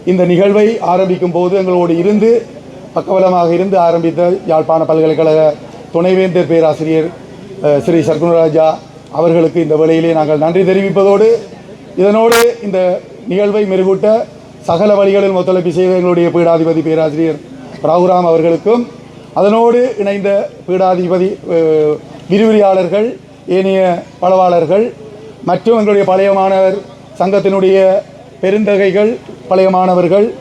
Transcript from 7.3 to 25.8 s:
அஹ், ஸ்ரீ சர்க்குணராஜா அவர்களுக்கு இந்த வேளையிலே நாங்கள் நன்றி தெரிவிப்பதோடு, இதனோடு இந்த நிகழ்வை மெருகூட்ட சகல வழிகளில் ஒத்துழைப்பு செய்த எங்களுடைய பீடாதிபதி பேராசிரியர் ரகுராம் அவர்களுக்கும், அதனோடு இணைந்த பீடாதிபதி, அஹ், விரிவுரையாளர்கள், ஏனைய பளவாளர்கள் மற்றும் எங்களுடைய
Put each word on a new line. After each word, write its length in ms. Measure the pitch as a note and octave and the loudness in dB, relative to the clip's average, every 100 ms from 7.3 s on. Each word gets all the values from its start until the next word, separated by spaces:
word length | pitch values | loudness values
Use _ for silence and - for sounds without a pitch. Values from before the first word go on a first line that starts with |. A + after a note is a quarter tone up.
| - - - | -20 -18 -4
அஹ், 160 | D3 C#3+ | 0 0
ஸ்ரீ 200 | F3+ E3+ | 2 0
சர்க்குணராஜா 760 | C#3+ D3+ E3+ E3 D#3+ D#3 D#3 - - - - | 0 0 2 2 2 2 0 -2 -12 -20 -10
அவர்களுக்கு 520 | C#3+ E3+ E3 D#3+ F3 | -2 0 2 0 0
இந்த 140 | D#3 D3+ | 0 0
வேளையிலே 360 | D#3+ E3 E3 | 2 2 0
நாங்கள் 260 | D#3+ D3+ D3+ | 0 0 0
நன்றி 240 | D#3 F3 | 0 0
தெரிவிப்பதோடு, 640 | F#3 F#3+ G3 F#3 G3 G3 A3 A#3 - - - - - - | 0 0 0 0 2 4 2 0 -4 -18 -20 -20 -12 -2
இதனோடு 600 | G3 G#3+ A3+ A#3 A#3 A#3 | 0 2 2 2 0 0
இந்த 380 | G3+ F#3+ F3+ F3+ - - G#3+ | -6 -2 -2 -4 -8 -16 -6
நிகழ்வை 360 | F#3 G#3 G#3 | -2 0 0
மெருகூட்ட 600 | G#3 F#3+ F#3+ F#3+ G#3 A3+ - - - - | -2 0 0 0 2 0 -2 -14 -20 -12
சகல 340 | - E3+ G#3 | -4 0 2
வழிகளில் 360 | G3+ G3 G3 G3 | 2 2 2 0
ஒத்துழைப்பு 420 | F#3+ F#3 F#3 F3+ | -2 0 -2 -2
செய்த 220 | E3 F#3 | 0 0
எங்களுடைய 340 | F#3 F3+ E3+ E3+ | 0 0 2 2
பீடாதிபதி 540 | D#3+ E3+ E3 E3 D#3+ | 2 2 2 0 0
பேராசிரியர் 560 | D#3+ D#3+ D#3 D3 E3 C#3+ - - - - | 0 -2 -2 -2 -4 -4 -12 -20 -18 -6
ரகுராம் 440 | D3 E3+ F3+ F3+ F3 | -2 2 2 2 2
அவர்களுக்கும், 600 | E3 E3 E3 G3 A#3+ A#3+ - - - - | 2 2 0 0 -2 -4 -14 -20 -20 -10
அதனோடு 600 | D3 G3 A3+ A#3 A#3+ B3+ G#3+ | 0 2 2 2 2 0 -2
இணைந்த 500 | G3 G3+ G3 G3+ G#3+ - - | -4 -2 -2 -2 -4 -12 -6
பீடாதிபதி, 680 | F#3 F#3 F#3 F3 F3+ F#3 G#3 - | -2 0 0 0 0 -2 -4 -4
அஹ், 460 | E3 D#3+ D#3 D3+ D3+ - - - | 0 2 2 0 -2 -10 -20 -2
விரிவுரையாளர்கள், 840 | G3 A3 G#3+ G3+ F#3+ F3 G3 A3+ - - - - | 0 2 4 4 2 0 -2 -2 -6 -18 -20 -4
ஏனைய 540 | F3+ G3 F#3+ F#3 E3+ - - | -2 0 0 0 -2 -8 -4
பளவாளர்கள் 720 | F3+ F#3 F#3 F3 D#3 G3 A#3 - - - - - | 0 2 2 2 2 0 0 -6 -20 -20 -20 -10
மற்றும் 340 | - F3+ A3+ | -4 -2 0
எங்களுடைய 280 | A3+ | 0